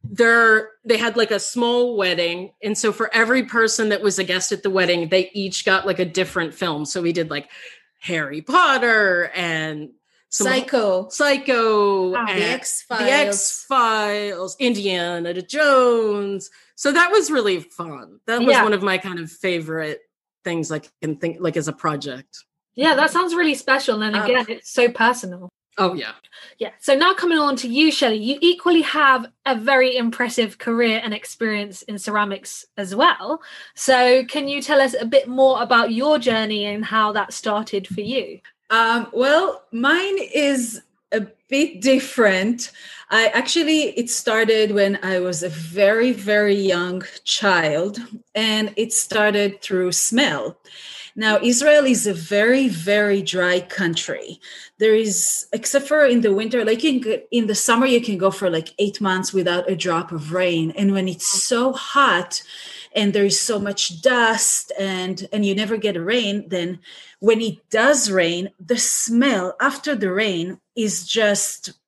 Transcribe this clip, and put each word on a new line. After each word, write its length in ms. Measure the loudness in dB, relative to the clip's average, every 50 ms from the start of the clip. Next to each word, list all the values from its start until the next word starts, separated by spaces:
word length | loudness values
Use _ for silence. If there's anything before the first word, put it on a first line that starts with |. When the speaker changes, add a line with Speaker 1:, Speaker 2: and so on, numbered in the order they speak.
Speaker 1:
their, 680 | -12 -12 0 2 4 6 6 6 6 6 4 4 2 -4 _ _ _
they 120 | 0 0
had, 200 | 0 0 -2 0
like, 140 | 0 0 0
a 80 | 0 -4
small 560 | -4 -4 -4 -2 0 0 2 2 0 0 0
wedding. 560 | -2 0 0 0 0 0 -2 -2 -6 -8 -14 _ _
And 140 | -6 -6 -4 -2
so 140 | -2 -4
for 200 | -2 -2 -6 0 2
every 280 | 2 2 4 2 0
person 480 | 0 0 0 0 2 2 0 0 0 0
that 100 | 0 0
was 180 | 0 -2 0 0
a 60 | -2
guest 260 | -2 -2 -4 -2 -4
at 100 | -6 -4
the 80 | -4 -2
wedding, 380 | 0 2 2 2 0 0 0 2
they 220 | 2 0 0 0 -6
each 300 | -8 -8 -6 -6 -4 0
got, 220 | 2 0 2 2
like, 120 | -2 -2 -2
a 60 | -4
different 480 | -4 -2 -4 -4 -2 -2 -4 -4 -6 -6
film. 300 | -6 -6 -4 -4 -6 -6
So 160 | -6 -6 -4
we 100 | -2 -2
did, 180 | -2 -2 -4 -4
like, 200 | -6 -10 -10 _ -20 -20 -20 -20 -20 _ _ _ _ _
Harry 400 | -8 -6 -4 -4 -4 -6 -8 -12
Potter 920 | -8 0 2 4 4 4 4 2 2 2 4 4 4 2 2 0 -2 -2 -4
and 560 | -6 -4 -4 -4 -4 -4 -6 -8 -10 -12 -14 _ _ _ _ _ _ _ _
some 160 | -4 -2 0
Speaker 2:
Psycho. 640 | 0 0 0 -2 0 -2 0 2 2 0 0 -2 -6
Speaker 1:
Psycho 1000 | -4 0 2 2 2 0 0 0 0 2 2 2 2 2 2 2 2 0 0 -2
Speaker 3:
Wow. 140 | -2 -2 -2 -2
Speaker 1:
and 100 | -2 -2
Speaker 2:
The 40 | -2
X-Files. 540 | -2 -2 -4 -6 -8 -8 -8 -6 _ -4 -2 0
Speaker 1:
The 60 | 2
X-Files, 1400 | 2 2 2 0 0 -2 -4 -4 -6 -8 -6 0 2 2 2 2 2 0 -2 -2 -2 -4 -4 -6 -6 -8 -10 -12 -6 _
Indiana 840 | 0 0 0 0 -2 -2 -2 -2 -2 -4 -4 -6 -6 -6 -6 -8
Jones. 1080 | -8 _ -2 0 2 4 4 4 4 4 2 2 0 0 -2 -2 -4 -6 -6 -8 -10 -14 _ _ _ _ _
So 160 | -4 -2 0
that 180 | 2 2 2 4
was 200 | 4 2 2 2
really 300 | -2 0 0 0 -2 -2
fun. 600 | -6 _ -14 -14 -14 -12 -12 -16 -18 -20 -20 _ _
That 140 | -4 -2 2
was 140 | 4 4 6
Speaker 3:
Yeah. 80 | 6
Speaker 1:
one 100 | 4 4
of 100 | 2 0
my 140 | 0 -2 -2
kind 220 | -2 -4 -8 -10 -10
of 120 | -12 -12
favorite 680 | -14 _ -4 -4 -4 -4 -6 -6 -6 -6 -6 -6 -8 -10 _ _ _ _ _ _ _ _ _
things 260 | -6 -4 -4 -4 -4
I 80 | -6 -8 -8 _ _ _
can 140 | -8 -8 -8
think, 220 | -6 -6 -8 -6 -4
like, 180 | -6 -4 -2 -2
as 100 | -4 -6
a 40 | -8
project. 720 | _ -4 -4 -4 -4 -8 -10 -12 -14 -18 _ -20 -20 _ _ _ _ _ _ _
Speaker 3:
Yeah, 200 | 0 2 2 4
that 160 | 4 2 2
sounds 240 | 0 0 -2 0 0
really 200 | 0 0 0 -2
special. 460 | -2 0 0 0 0 0 -2 -2 -2
And 140 | -2 -2 -2
Speaker 2:
Um, 80 | -2 0
Speaker 3:
again, 220 | 0 0 0 0 -2
it's 220 | -10 -12 _ -6
so 160 | 0 0 0 0
personal. 640 | 2 2 2 2 2 0 -6 -12 -14 -14 -16 -20 _ _ _ _ _ -2
Speaker 1:
Oh, 160 | -2 -2 -2
yeah. 180 | -4 -8 -10 -12 -14 _ _ _ -20 -20 -20 _ _
Speaker 3:
Yeah. 120 | -10 -10 -10 _
So 140 | 0 2 2
now 200 | 4 4 2 2
coming 240 | 2 0 0 2 2
on 180 | 2 0 0
to 120 | -2 -4 -4
you, 220 | 0 2 2 2
Shelley, 260 | 2 2 0 0 0 -2
you 200 | -2 -4 -2 2
equally 420 | 2 2 2 2 2 4 4 4
have 440 | 2 2 0 2 4 4 4 4 0 -8 _ _ _
a 80 | -4 -2
very 420 | 0 2 2 4 4 4 2 2
impressive 600 | 0 -2 -2 -2 -2 -4 -2 0 -2 -2 -2 -4 _
career 420 | -6 -4 0 0 2 2 0 -2
and 100 | -4 -6 -8
experience 680 | -8 -10 -16 -8 _ -4 -4 -2 -4 -6 -8 -12 -18
in 160 | -14 -12 -12 -10
ceramics 680 | -8 -4 -2 -2 -2 -2 -4 -10 -10 -16 -16 -16 -18 _ _
as 180 | -10 -8 -6 0
well. 460 | 2 2 2 2 0 -4 -8 -8 -8 -8 -18 -20 -20 -20 -20 _
So 500 | -6 2 2 4 6 6 6 6 4 4
can 220 | 0 -6 -6 -4
you 140 | -4 -6 -6
tell 180 | -2 4 4 4
us 140 | 4 4 0 -4
a 60 | -4
bit 200 | 2 2 2 2
more 360 | 2 2 4 4 4 4 2
about 280 | 2 2 2 2 4 2
your 260 | 0 0 2 2 2 2
journey 460 | 2 0 0 0 0 -2 -4 -4 -4
and 180 | -4 -4 -6 -6
how 280 | -2 0 2 2 2
that 200 | 2 -2 -4 -4
started 540 | -8 -6 -4 -2 -2 -2 -4 -4 -6 -6 -6
for 160 | -6 -8 -8
you? 380 | -6 -4 -4 -4 -4 -6 -14 -18 _ -20 _ _ _ _
Speaker 2:
Um, 380 | 2 2 2 2 2 0 -2 -4
well, 520 | -2 0 2 4 4 2 2 0 -4 -8 _ _
mine 460 | -8 -2 0 2 2 2 0 -2 -4 -4 -6 -4 -2
is 460 | 0 0 2 0 -2 -4 -6 -10 -14 _ _ _ _ _ _
a 140 | -4 -4 -4 -6 _ _ _ _
bit 320 | 0 0 0 -2 -4 -2
different. 920 | 2 2 2 2 2 -4 0 4 4 4 4 4 0 0 -2 -4 -6 -12 _ -20 -20 -20 -20 -20 -8 _
I 160 | 2 4 4 4
actually, 680 | 2 0 0 0 0 0 2 2 2 2 0 0 -2 -4
it 120 | -4 -4
started 600 | -6 -4 -2 0 0 2 2 2 2 2 2 2
when 260 | 2 2 2 2 0 -2
I 160 | -2 -2 -2 -2
was 240 | -2 -2 -4 -4
a 60 | -6 -8
very, 640 | -8 -10 -12 -10 0 2 4 4 4 4 2 0
very 420 | 0 -2 -2 0 2 2 4 2 2
young 480 | 2 2 0 0 0 -2 -4 -6 -8 -8 -12 -18 -12 _
child, 720 | -6 -4 0 2 2 2 4 2 0 0 0 -2 -4 -6 -10 -14 -14 -16 -20 _ _ _
and 380 | -2 -2 0 0 0 -2 -2 -2
it 160 | -4 -4 -2
started 680 | -2 -4 -4 0 0 2 2 4 4 2 0 0 -2 -6
through 300 | -8 -4 -2 0 0 0
smell. 640 | 0 -2 -2 0 2 2 2 2 0 -2 -6 -8 -10 _ _ -20 -20 -20 -20 -18 -18 -18 -20 -16 _
Now, 240 | -2 0 2 2 4
Israel 420 | 4 4 2 4 4 6 6 6 6
is 200 | 4 2 2 2
a 80 | -2 -4
very, 540 | -4 -4 -2 0 2 4 4 4 4 2 0
very 520 | -2 -2 0 0 2 2 4 2 0 0
dry 380 | -2 -2 -2 0 0 2 0 0
country. 840 | -2 -4 -6 -4 -2 -2 -2 -4 -6 -6 -8 -10 -10 -14 -18 _ -20 -20 -20 -20 -20 -20 _ _
There 160 | 4 4 6
is, 520 | 4 4 0 -2 -2 -2 -2 -2 -4 -6 _
except 360 | -8 -6 -4 0 0 0 0 2
for 180 | 4 4 6
in 140 | 6 6 4
the 120 | 4 2
winter, 320 | 2 0 0 -2 -2 0 0
like, 200 | 0 0 2 2
in, 180 | 0 0 0 -2 -2 -4 -4 -6 _
in 160 | -2 0 0 0
the 60 | -2
summer, 280 | -2 2 2 2 4 4
you 140 | 4 4 2
can 160 | 2 0 -4
go 140 | 0 0 0
for, 180 | 0 0 -2 -2
like, 240 | -2 -2 -4 -6 _ -2
eight 220 | -2 -2 -2 -2
months 320 | -2 0 0 0 -2 -2
without 360 | -2 -2 0 0 -2 -2 -2 -2
a 60 | -4
drop 380 | -2 -2 -2 -2 -2 -4 -4
of 200 | -8 -10 -8 -4
rain. 380 | -2 0 0 0 0 0 -2 -2 -2
And 160 | 0 0 2
when 160 | 2 2 -2 -2
it's 180 | -4 -4 -4 -2 -2 -2
so 300 | 0 0 0 2 2 0
hot 720 | -2 -4 -8 0 2 4 4 4 4 2 0 -4 -8 -10 -10 -12 -18 -18 -18 -18 -18 -20 -20 -6 _
and 180 | 0 0 2
there 120 | 2 2 2
is 140 | 2 2 0
so 180 | -2 -2 -2 -4
much 420 | -4 -6 -4 -4 -4 -4 -6 0
dust 680 | 2 2 4 4 2 2 2 0 0 0 -2 -2 -4 -8 -8 -6
and, 500 | -4 -4 -4 -4 -4 -6 -6 -8 -8 -6
and 120 | -2 -2 0
you 80 | 0 0
never 200 | 0 -2 -2 -4
get 200 | -2 -2 -2 -4
a 40 | -2
rain, 460 | -2 -2 -2 0 0 -2 -4 -4 -6 -4
then 300 | -4 -4 -4 -4 -8 -10 _ -20 -20 -20 -20 -20 _ _
when 220 | 2 2 4 4
it 280 | 0 -4 -6 -8 _ _
does 380 | 0 2 4 4 4 4 2 0
rain, 400 | 2 2 2 2 0 -2 -6 -8 _ _ -4
the 140 | -4 -2 -2
smell 800 | 0 -2 -2 -4 -2 0 2 2 2 2 2 0 -2 -4 -4 -2
after 360 | -2 -2 -2 -2 -4 -4 -4
the 160 | -2 -2 -2
rain 480 | 0 0 0 0 -2 -2 -4 -6 -8 _ _ _ _
is 300 | -4 -4 -2 -2 -6 -6
just 640 | -4 -2 0 2 2 2 0 -2 -6 -6 -10 -14 -16 -18 _ _